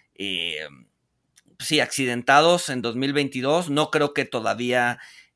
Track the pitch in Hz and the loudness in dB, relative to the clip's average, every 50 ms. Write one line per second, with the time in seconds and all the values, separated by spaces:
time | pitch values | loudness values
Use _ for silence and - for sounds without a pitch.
0 | _ _ _ - 95 98 92 85 85 85 78 76 78 76 71 64 58 _ _ _ | _ _ _ -10 -8 -6 -4 -4 -4 -6 -6 -8 -10 -12 -16 -20 -20 _ _ _
1 | _ _ _ _ _ _ _ _ _ _ _ - - - 156 147 123 - - - | _ _ _ _ _ _ _ _ _ _ _ -12 -4 0 0 0 0 0 -2 -2
2 | 135 127 123 120 120 - 139 147 156 170 175 175 - - 135 123 113 117 117 123 | -2 -2 -2 -2 2 4 6 6 6 6 4 2 0 -2 -4 -4 -4 -4 -4 -2
3 | 135 139 139 147 139 135 - 127 123 135 151 175 180 143 139 147 156 - - 156 | -2 -2 0 -2 -2 -2 -4 -4 -2 0 0 0 0 0 0 0 0 0 0 0
4 | 147 143 - - 131 - - 120 110 107 107 107 123 123 123 123 120 120 120 123 | 0 0 0 -2 -4 -4 -4 -4 -2 -2 -2 -2 0 0 2 2 2 0 -2 -4
5 | - - - - - _ _ | -10 -20 -20 -20 -20 _ _